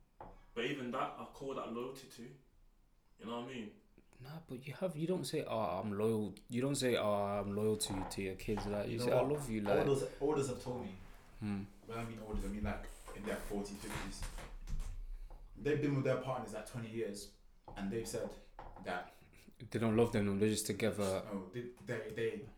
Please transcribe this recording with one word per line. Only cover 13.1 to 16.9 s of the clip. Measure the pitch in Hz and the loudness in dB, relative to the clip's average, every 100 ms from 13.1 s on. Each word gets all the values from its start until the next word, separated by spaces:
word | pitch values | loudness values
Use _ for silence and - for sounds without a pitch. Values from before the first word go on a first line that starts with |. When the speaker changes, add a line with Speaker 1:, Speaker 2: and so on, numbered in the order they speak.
Speaker 3:
in | 104 104 | -8 -4
their | 98 | -4
forties, | - 101 98 101 | -2 -4 -4 -6
fifties. | - - 95 - - - - - - - - - - - - - - 101 | -6 -4 -6 -6 -6 -6 -10 -10 -4 -2 -2 -6 -6 -8 -10 -12 -14 -4
They've | 143 139 | 0 2
been | 143 135 | 4 2
with | |
their | 127 123 | 2 0
partners, | 131 123 104 | 0 -4 -4
like, | 107 - | -8 -8
twenty | 120 | -8
years, | 110 | -6